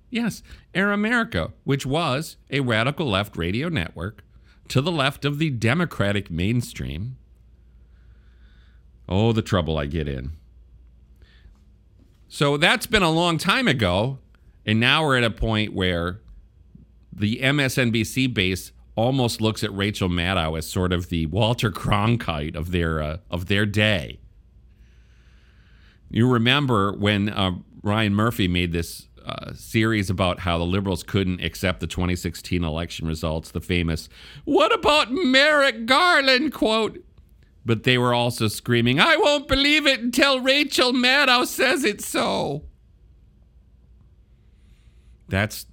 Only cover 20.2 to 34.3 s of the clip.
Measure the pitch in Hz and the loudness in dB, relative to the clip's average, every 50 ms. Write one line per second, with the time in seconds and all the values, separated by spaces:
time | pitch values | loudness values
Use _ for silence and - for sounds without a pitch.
20.2 | 85 92 95 90 80 78 80 80 80 - - 95 92 87 90 87 90 - 90 82 | 0 0 0 0 0 -2 -4 -4 -6 -4 -2 0 0 2 0 0 -2 -2 -2 -2
21.2 | 80 76 85 107 117 110 120 - 131 107 - - - - 104 104 104 113 120 117 | -2 -2 0 0 0 0 0 0 -2 -2 -2 -4 -2 -2 0 0 2 0 0 0
22.2 | - - 82 76 76 78 - 82 82 90 90 87 82 82 80 78 76 76 80 87 | -2 -6 -6 -4 -6 -6 -6 -6 -6 -2 0 0 0 0 -2 -2 -4 -6 -8 -10
23.2 | - - - 87 92 98 101 101 107 104 95 104 107 107 104 85 65 57 - - | -8 -8 -8 -6 -2 -2 0 0 0 0 2 2 2 2 2 0 -4 -8 -14 -18
24.2 | - - - - _ _ _ - - - - - - - - - - _ - - | -20 -20 -20 -20 _ _ _ -20 -20 -20 -20 -20 -20 -20 -20 -20 -20 _ -20 -20
25.2 | _ - - - _ - _ - - - - - - - _ _ - - - 107 | _ -20 -20 -20 _ -20 _ -20 -20 -20 -20 -20 -20 -20 _ _ -16 -4 0 2
26.2 | 120 127 127 117 113 123 131 147 147 127 120 101 98 101 - - 101 104 104 101 | 4 4 4 4 4 4 4 2 2 2 2 2 2 0 -2 0 0 2 2 2
27.2 | 101 107 - - 98 92 90 92 - - - - - 101 104 110 110 101 101 104 | 0 0 0 0 0 0 -2 -4 -10 -16 -20 -6 -2 -2 0 2 2 2 2 2
28.2 | 110 120 113 - 101 87 87 87 90 87 82 85 82 - - - - - - - | 2 2 2 0 0 2 2 0 0 0 -2 -4 -4 -6 -10 -16 -18 -20 -20 -16
29.2 | - - - - - - - - - - - 113 110 113 113 107 95 90 92 90 | -12 -12 -12 -10 -12 -14 -14 -14 -12 -2 0 2 2 2 2 0 0 -2 0 0
30.2 | 95 87 90 - - 90 85 85 85 87 92 101 95 98 90 85 - - - 98 | 0 0 0 -2 -2 -2 -2 0 0 0 0 0 0 -2 -4 -4 -4 -2 0 0
31.2 | 98 92 92 90 87 82 - - - 92 87 - 87 82 - - 90 90 90 85 | 0 0 -2 -4 -4 -6 -4 -2 -2 -2 -2 -4 -6 -6 -4 -2 -2 -2 -2 -2
32.2 | - 85 78 - - - 90 87 82 78 76 80 85 82 - - 80 80 80 78 | -4 -8 -8 -8 -6 -4 -2 -2 -2 -2 -4 -6 -6 -8 -8 -8 -6 -6 -4 -4
33.2 | 85 80 78 82 80 - - 87 - - 92 87 82 82 80 - - - - - | -4 -4 -4 -4 -6 -8 -10 -10 -4 -2 0 0 0 0 -2 -4 -6 -14 -20 -20
34.2 | - - | -20 -20